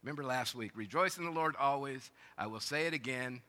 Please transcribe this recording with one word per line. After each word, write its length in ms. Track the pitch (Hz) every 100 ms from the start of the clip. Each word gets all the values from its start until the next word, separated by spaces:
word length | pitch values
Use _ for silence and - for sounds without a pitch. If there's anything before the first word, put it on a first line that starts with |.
Remember 200 | - 147
last 320 | 135 127 120 120
week, 160 | 110 113
"Rejoice 420 | 107 147 185 170
in 80 | 170
the 60 |
Lord 240 | 165 156 143
always. 520 | 139 139 139 131 - - - -
I 100 | 107
will 120 | 110
say 280 | - 147 165
it 60 |
again. 480 | 160 120 127 127 123